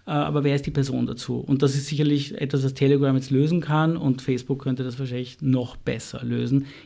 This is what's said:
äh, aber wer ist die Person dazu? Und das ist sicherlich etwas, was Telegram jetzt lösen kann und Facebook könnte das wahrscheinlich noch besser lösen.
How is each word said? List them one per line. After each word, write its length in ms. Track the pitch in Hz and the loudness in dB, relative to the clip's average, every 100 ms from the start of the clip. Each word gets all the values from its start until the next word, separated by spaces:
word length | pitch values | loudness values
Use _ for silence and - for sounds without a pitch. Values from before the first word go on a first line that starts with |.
| - | -4
äh, 40 | |
aber 340 | 147 151 147 | -2 0 2
wer 100 | 139 | 2
ist 120 | 139 135 | 0 0
die 40 | |
Person 360 | 143 135 127 120 | -2 0 0 -2
dazu? 320 | - - 120 | -4 -6 -6
Und 240 | - 139 | 0 2
das 120 | 143 | 4
ist 120 | 139 - | 2 -2
sicherlich 540 | 147 147 143 143 - | 0 2 2 -2 -6
etwas, 220 | 139 139 | -2 0
was 120 | 131 | 0
Telegram 400 | 135 139 139 139 131 | 2 4 4 4 2
jetzt 140 | 131 | 2
lösen 300 | 135 156 175 | 2 4 2
kann 360 | 147 156 160 170 | 2 2 2 2
und 260 | 143 127 | 0 0
Facebook 400 | - 123 123 139 | 0 -4 -2 -4
könnte 220 | 135 127 | -2 -2
das 140 | 127 123 | -4 -6
wahrscheinlich 400 | 131 123 127 - | -6 -6 -8 -2
noch 360 | 139 127 117 - | 2 2 0 -6
besser 480 | - 113 - 135 | -6 -6 -8 -8
lösen. 420 | 120 120 120 139 135 - | -4 -2 2 2 0 -14